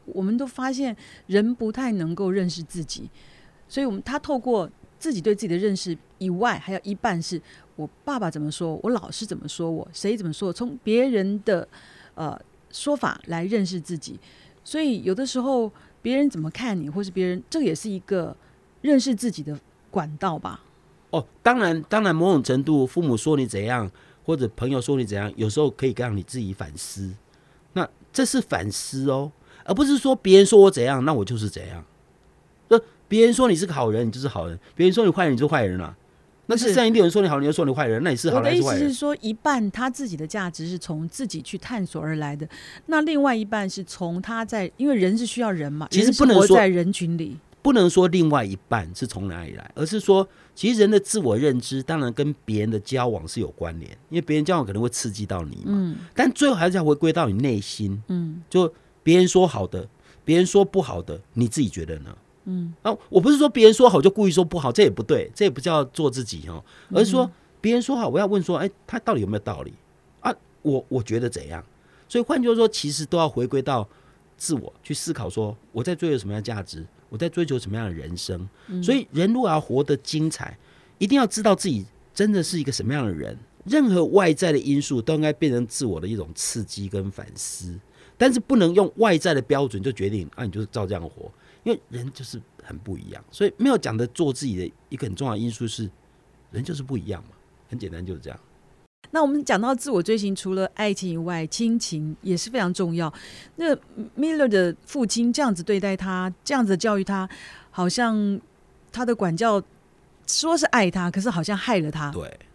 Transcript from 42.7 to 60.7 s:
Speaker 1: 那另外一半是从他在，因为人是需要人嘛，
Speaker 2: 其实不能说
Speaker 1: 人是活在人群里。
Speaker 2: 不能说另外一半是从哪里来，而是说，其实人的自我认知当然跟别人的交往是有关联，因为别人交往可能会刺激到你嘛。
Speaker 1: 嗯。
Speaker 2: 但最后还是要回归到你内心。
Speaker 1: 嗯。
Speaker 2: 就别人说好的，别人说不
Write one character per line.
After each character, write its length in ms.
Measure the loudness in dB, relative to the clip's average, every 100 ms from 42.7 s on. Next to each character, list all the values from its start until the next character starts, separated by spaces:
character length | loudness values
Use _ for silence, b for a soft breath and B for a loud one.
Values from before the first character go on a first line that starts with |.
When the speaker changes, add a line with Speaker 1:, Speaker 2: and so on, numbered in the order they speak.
| B -2
Speaker 1:
那 140 | 0
另 200 | 2 2
外 140 | 2 0
一 100 | -2
半 240 | -4 -4
是 140 | -8
从 360 | -12 -8 -6 -4
他 240 | -6 -6
在， 280 | -4 -4 -4 -2
因 100 | 2
为 80 | 4
人 200 | 4 2
是 100 | -2
需 160 | -2
要 100 | -2
人 200 | -2 -4
嘛， 160 | -6 0
Speaker 2:
其 120 | 4
实 80 | 4
不 120 | 6 8
能 100 | 8
说 60 |
Speaker 1:
人 60 | 10
是 60 |
活 40 | 8
在 100 | 8
人 240 | 4 0
群 240 | 0 -2 -2
里。 200 | -4 -10 -18 _
Speaker 2:
不 120 | 2
能 160 | 6 6
说 180 | 6 4
另 220 | 4 4
外 140 | 2
一 120 | 0 -6 -4
半 200 | -4 -4 -8
是 100 | -8
从 220 | -6 -8
哪 160 | -8
里 80 | -10
来， 200 | -14 -14 -6
而 100 | -4
是 140 | 0
说， 280 | 4 4 4 b b -4
其 180 | 0
实 60 | 4
人 100 | 6
的 80 | 6
自 220 | 4 0
我 180 | 2 4
认 220 | 2 2
知 240 | -2 -6
当 160 | -4 -2
然 120 | -2
跟 200 | -2 -2 -4 -4
别 160 | -2
人 100 | 0
的 80 | -2
交 300 | -2 -2 0
往 180 | -2 -6
是 140 | -6
有 100 | -6
关 260 | -6 -8 -8
联， 100 | -12 -18 _
因 60 | -4
为 60 |
别 160 | 0 0
人 80 | 2
交 100 | 0
往 100 | 0
可 60 |
能 100 | -2
会 60 | -2
刺 240 | -2 -6
激 140 | -6 -6
到 180 | -6
你 140 | -6 -8
嘛。 60 | -2
Speaker 1:
嗯。 320 | -2 -2 B -8 0
Speaker 2:
但 160 | 0
最 180 | 4 2
后 60 | 4
还 160 | 2
是 60 | 2
要 80 | 2
回 100 | 4
归 160 | 2
到 160 | 2 0
你 60 |
内 260 | 0 0 0
心。 420 | -4 -6 -4 -4 -4
Speaker 1:
嗯。 340 | -4 -4 -8 -2
Speaker 2:
就 240 | 2 2 b b b
别 140 | 4 6
人 100 | 6
说 180 | 6 4
好 220 | 2 -6
的， 200 | -6 -10 -16 b b
别 140 | 2 4
人 80 | 6
说 180 | 6
不 180 | 6